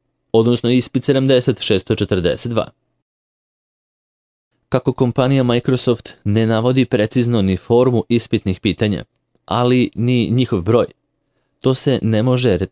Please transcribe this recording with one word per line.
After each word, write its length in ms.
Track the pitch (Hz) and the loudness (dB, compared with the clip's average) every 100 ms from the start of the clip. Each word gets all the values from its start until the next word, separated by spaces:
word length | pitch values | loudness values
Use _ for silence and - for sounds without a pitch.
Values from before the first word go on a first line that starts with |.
| _ _ _ | _ _ _
odnosno 380 | 113 113 120 120 | 0 2 0 0
ispit 340 | 127 120 131 | 0 0 -4
sedamdeset 580 | - 135 135 131 123 110 | -2 0 2 2 0 -2
šesto 340 | - 98 - 107 | 0 -2 -2 -2
četrdeset 560 | 101 98 85 64 120 | -2 -2 -2 -2 -4
dva? 180 | 113 - - _ _ _ _ _ _ _ _ _ _ _ _ _ _ _ _ _ _ - | -6 -6 -10 _ _ _ _ _ _ _ _ _ _ _ _ _ _ _ _ _ _ -4
Kako 240 | 127 - | -2 -2
kompanija 500 | 127 127 117 131 139 | 0 0 0 0 2
Microsoft 680 | 123 120 - 127 - 117 - - | 2 0 0 -2 0 -4 -6 -10
ne 220 | 107 104 110 | -2 0 2
navodi 400 | 113 120 131 120 | 0 0 0 0
precizno 560 | 120 107 127 120 117 | 0 0 0 0 2
ni 160 | 95 92 | 0 0
formu 460 | - 120 127 120 - | 2 2 4 2 0
ispitnih 500 | 117 - 110 101 92 | -2 0 -4 -2 -4
pitanja, 440 | 107 - 107 87 55 _ _ _ - | -2 -2 -2 -4 -8 _ _ _ -6
ali 460 | 107 123 127 120 - | -2 2 2 0 -2
ni 340 | 120 123 87 | -2 0 0
njihov 300 | 120 123 101 | 0 0 -2
broj, 240 | 87 117 - - _ _ _ _ _ _ | 0 0 0 -6 _ _ _ _ _ _
to 140 | 131 131 | -4 -2
se 240 | - 123 | -2 -2
ne 220 | 113 110 | 0 0
može 340 | 120 127 123 90 | 0 0 2 0
re-, 100 | 92 | -2